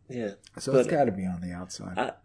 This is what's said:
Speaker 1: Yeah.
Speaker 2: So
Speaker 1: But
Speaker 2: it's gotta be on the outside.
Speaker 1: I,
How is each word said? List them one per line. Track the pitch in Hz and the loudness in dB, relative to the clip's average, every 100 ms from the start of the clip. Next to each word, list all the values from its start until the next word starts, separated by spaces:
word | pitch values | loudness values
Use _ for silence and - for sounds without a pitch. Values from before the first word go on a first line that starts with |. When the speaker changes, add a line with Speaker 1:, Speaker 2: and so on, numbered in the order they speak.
| - | -12
Speaker 1:
Yeah. | 123 104 98 - - | -6 -6 -8 -16 -10
Speaker 2:
So | 131 | 4
Speaker 1:
But | 131 | 4
Speaker 2:
it's | 120 | 6
gotta | 156 123 | 4 4
be | 95 92 | 2 -4
on | 87 | -4
the | 90 | -6
outside. | 87 90 - 95 90 | -8 -10 -10 -8 -4
Speaker 1:
I, | 127 - | -4 -2